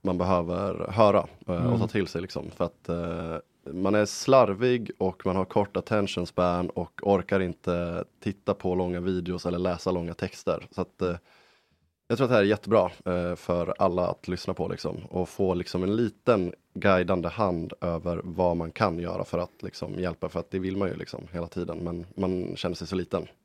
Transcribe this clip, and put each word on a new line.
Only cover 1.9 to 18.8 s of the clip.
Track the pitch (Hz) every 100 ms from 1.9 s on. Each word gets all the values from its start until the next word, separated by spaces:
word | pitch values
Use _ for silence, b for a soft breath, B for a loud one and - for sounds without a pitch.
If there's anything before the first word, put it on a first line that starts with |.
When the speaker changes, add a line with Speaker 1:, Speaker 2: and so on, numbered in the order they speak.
| 110 87
Speaker 1:
sig, | -
liksom. | 92 - - -
För | 85
att, | - -
eh, | 85 85 85 85 82 - _ -
man | 82 95 107
är | 104
slarvig | - - 135 110 98 123 123 104 -
och | 92 90 95
man | 92
har | 92
kort | - 101 92
attention | - 107 101 - 87
span | - 90 87 90
och | - 87 -
orkar | 101 98 87 98
inte | 92 82 - 87 87 85 - _
titta | - 95 -
på | 98 95 90
långa | 90 90
videos | 90 92 87 90 87
eller | 87
läsa | 92 87 -
långa | 90 85
texter. | 85 92 - - 80 -
Så | -
att, | 90 _
eh, | 90 87 b b b b b b _ _ _
jag | 117
tror | 127
att |
det | 120
här |
är | 101
jättebra, | 104 - 110 90 - -
eh, | 90 87 87
för | - 87 85 -
alla | 98 90 90
att | 90 -
lyssna | 90 -
på, | 92 92
liksom, | - - - -
och | 90 90
få, | - 95
liksom, | 87 87 90
en | 92 107
liten | 117 - - 110 87 - _
guidande | - 101 92 90 92 85
hand | - 104 87 82 -
över | 90 85 87 85
vad | 92 85 90 85
man | 82
kan | -